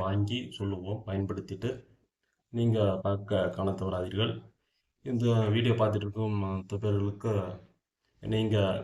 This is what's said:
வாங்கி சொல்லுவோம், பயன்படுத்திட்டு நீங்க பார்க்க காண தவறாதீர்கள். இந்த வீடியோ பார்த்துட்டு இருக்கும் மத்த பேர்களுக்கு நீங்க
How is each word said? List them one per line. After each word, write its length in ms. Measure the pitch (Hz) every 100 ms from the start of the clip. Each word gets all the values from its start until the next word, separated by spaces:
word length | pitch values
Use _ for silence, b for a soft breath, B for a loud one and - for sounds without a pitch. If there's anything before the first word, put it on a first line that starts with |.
வாங்கி 360 | 92 101 101 123 -
சொல்லுவோம், 500 | - 98 92 95 110 95
பயன்படுத்திட்டு 640 | 98 98 101 - 92 120 - - _ _ _ _ _ _
நீங்க 260 | 117 117 110 101 95
பார்க்க 460 | 101 98 - 98 90 -
காண 100 | 95 92
தவறாதீர்கள். 520 | 95 90 92 95 117 - - _ _ _ _ _ 135
இந்த 220 | 120 120 113 107 117
வீடியோ 200 | 117 110
பார்த்துட்டு 320 | 107 104 101
இருக்கும் 320 | 110 107 101 95
மத்த 340 | 95 - 101 107
பேர்களுக்கு 500 | 101 101 - 117 98 90 - - _ _ _ _ _
நீங்க 340 | 107 110 110 107 95 92